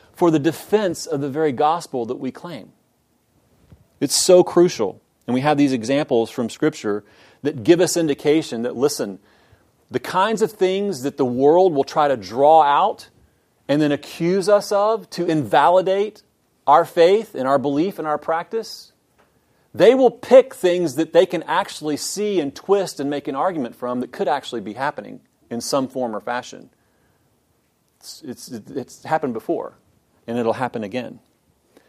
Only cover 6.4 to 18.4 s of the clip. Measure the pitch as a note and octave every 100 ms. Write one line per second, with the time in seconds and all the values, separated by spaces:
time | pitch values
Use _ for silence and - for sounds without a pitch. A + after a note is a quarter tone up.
6.4 | A2+ - D3+ D3+ A2 G#2 - _ - _
7.4 | C#3+ D3+ G#2+ E3+ E3+ F3 D#3+ C#3 D3 D#3
8.4 | - A#2 A#2+ A#2+ C#3 - A2 F#2+ _ _
9.4 | _ _ _ _ _ A#2+ - F3+ G#3 G#3+
10.4 | A3 - F#3 F#3+ G3+ C#3+ C3+ - C3 B2
11.4 | C#3+ E3+ F#3+ C#3+ C3+ D#3 D3 B2+ F2+ A#2
12.4 | D3 D#3+ C#3+ D3 F#3+ - - _ _ _
13.4 | _ _ - C#3+ D3+ C#3+ - - E3+ G3
14.4 | F#3 G3+ G3 G3+ G#3 A3+ F3+ - E3+ D#3
15.4 | A2 D3 D#3 F#3 F3+ G3 G#3+ - _ _
16.4 | _ _ - D#3 E3 - E3+ G#3 A3 C3+
17.4 | C3 C#3 C#3+ C#3+ F#3+ F#3+ D#3 D3+ - E3